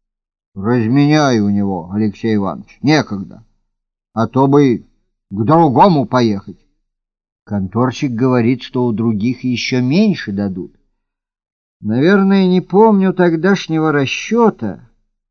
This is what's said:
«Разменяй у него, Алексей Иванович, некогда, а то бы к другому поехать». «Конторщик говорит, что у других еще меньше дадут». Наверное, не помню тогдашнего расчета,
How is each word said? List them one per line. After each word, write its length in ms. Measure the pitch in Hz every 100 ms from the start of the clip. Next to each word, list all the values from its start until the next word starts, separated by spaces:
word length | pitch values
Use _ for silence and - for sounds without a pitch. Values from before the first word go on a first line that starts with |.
| _ _ _ _ _ 98
«Разменяй 840 | 104 123 110 139 143 156 139 113
у 100 | 101
него, 420 | 101 98 92 85
Алексей 440 | 101 110 98 113 107
Иванович, 440 | 95 69 - _
некогда, 640 | 135 151 110 101 95 107 _ _ _ _ _ _ _
а 140 | 110 113
то 200 | 131 135
бы 380 | 147 139 95 - _ _ _ _
к 140 | 98
другому 640 | 113 165 160 123 175 151 110
поехать». 540 | 127 117 98 - 87 _ _ _ _ _ _ _ _ -
«Конторщик 640 | 101 95 113 127 120 143
говорит, 500 | 113 131 123 113 127
что 240 | - 127 123
у 60 |
других 520 | 107 113 104 117 123
еще 380 | 127 117 - 127
меньше 500 | 123 170 220 151 -
дадут». 440 | 101 101 92 78 _ _ _ _ _ _ _ _ _ _ _
Наверное, 640 | 104 120 160 202 196 196 185
не 140 | 185
помню 540 | 180 190 226 196 190
тогдашнего 800 | 185 175 165 185 196 - 160 156
расчета, 960 | 147 135 - - 226 226 - 104 82 - _ _ _ _